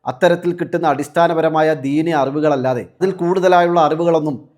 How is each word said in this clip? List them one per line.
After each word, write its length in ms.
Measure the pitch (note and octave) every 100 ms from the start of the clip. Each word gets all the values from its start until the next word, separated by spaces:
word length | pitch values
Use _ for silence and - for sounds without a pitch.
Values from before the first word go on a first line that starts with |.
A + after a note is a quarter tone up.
| B2
അത്തരത്തിൽ 400 | B2+ F3+ F3 F3 F3
കിട്ടുന്ന 280 | E3 F3 D#3+
അടിസ്ഥാനപരമായ 760 | C#3 C#3+ E3+ E3+ D#3+ D#3+ D#3 D#3 D3+
ദീനി 280 | C3+ D3 D#3+ D#3
അറിവുകളല്ലാതെ, 640 | C3+ D3 D3+ C#3 B2+ B2 G2 _
അതിൽ 140 | F#3+ F#3
കൂടുതലായുള്ള 580 | F3 F#3+ F#3 F3+ F3 F3 D3+
അറിവുകളൊന്നും 500 | D#3 E3+ E3 D3+ A#2+ -